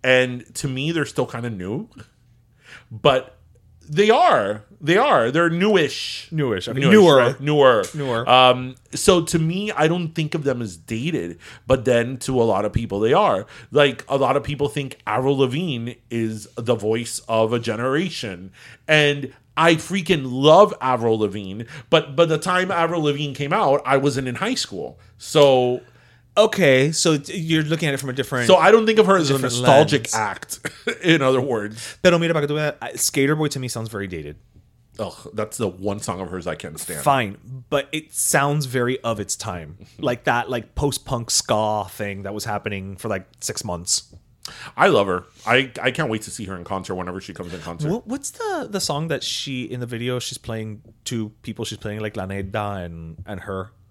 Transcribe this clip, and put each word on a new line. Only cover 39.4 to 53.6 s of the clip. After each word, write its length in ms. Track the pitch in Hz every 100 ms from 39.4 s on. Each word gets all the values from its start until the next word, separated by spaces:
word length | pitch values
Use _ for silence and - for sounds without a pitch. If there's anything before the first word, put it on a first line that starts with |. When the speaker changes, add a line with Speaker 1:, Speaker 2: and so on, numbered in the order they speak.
| 113 90 78 90 98
Speaker 1:
<laughs> 80 | -
Speaker 2:
Like 260 | 139 123
that, 240 | - 120 117
like, 240 | 123 113
post-punk 560 | - 147 - - 123 117
ska 560 | - - 107 107 107 98
thing 320 | - 104 98
that 100 | 98
was 100 | 104
happening 520 | 107 104 107 101 95 95
for, 120 | 117
like, 180 | 98 - _
six 240 | - -
months. 500 | 107 87 85 - - - _ _ - - - -
Speaker 1:
I 120 | 185
love 180 | 131 98
her. 180 | 90 - _ -
I, 260 | 123 135 -
I 80 | 123
can't 200 | 127 147
wait 120 | 110
to 80 | -
see 140 | -
her 100 | 98 92
in 80 |
concert 300 | 87 98 92 92
whenever 240 | 90 92
she 120 | -
comes 220 | 90 87
in 60 | 85
concert. 300 | 80 85 151
Speaker 2:
What, 160 | 220 220
what's 240 | 269 -
the, 360 | - 440 359 240
the 100 | 202
song 280 | - 147 160
that 140 | 139
she, 400 | - - - 131
in 160 | 123 123
the 60 | 120
video, 320 | 117 123 123
she's 180 | - -
playing 440 | - 113 110 107 - _
two 260 | - 120 110 _
people? 220 | - 110
She's 140 | 113 107
playing, 220 | 110 104
like, 140 | 107
Laneda 680 | 104 95 98 98 107 104 101
and, 320 | 87 82 82 80 95
and 140 | 98
her. 320 | - 95